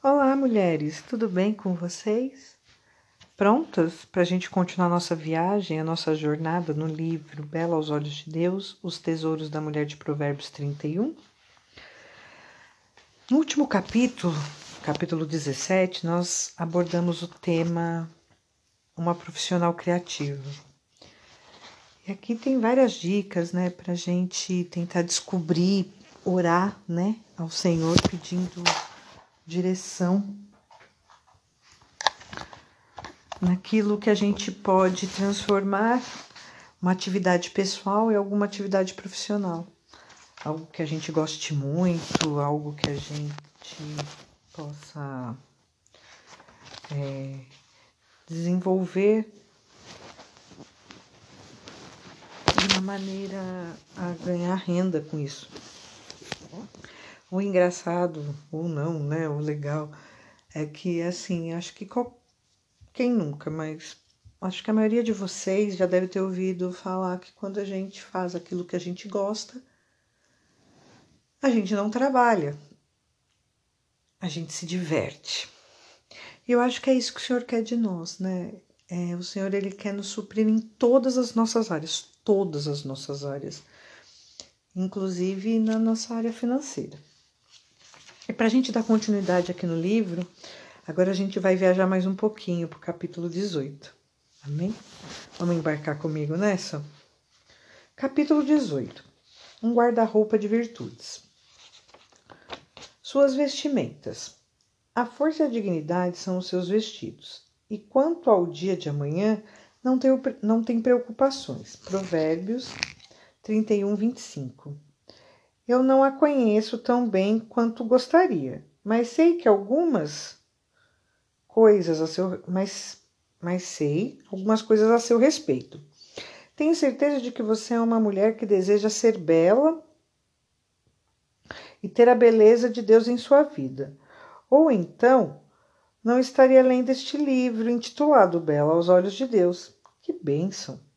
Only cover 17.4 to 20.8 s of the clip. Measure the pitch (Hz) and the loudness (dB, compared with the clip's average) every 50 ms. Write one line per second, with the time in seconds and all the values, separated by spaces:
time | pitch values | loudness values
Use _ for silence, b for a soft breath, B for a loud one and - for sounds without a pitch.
17.4 | - 180 170 165 165 170 170 170 170 170 165 165 165 165 - _ _ _ _ _ | -2 0 0 0 0 0 -2 -2 -2 -2 -4 -6 -8 -10 -14 _ _ _ _ _
18.4 | _ _ _ _ _ _ _ _ _ _ _ - 165 170 175 175 - - - - | _ _ _ _ _ _ _ _ _ _ _ -4 -2 -2 -2 -2 -6 -14 -10 -8
19.4 | - - 180 175 175 170 170 - - 180 175 175 175 - - - 147 143 143 139 | -4 -2 0 2 2 0 0 -2 -2 -2 -2 -2 -2 -6 -8 -6 -6 -6 -6 -8
20.4 | 135 143 143 - - _ _ _ | -12 -14 -14 -16 -20 _ _ _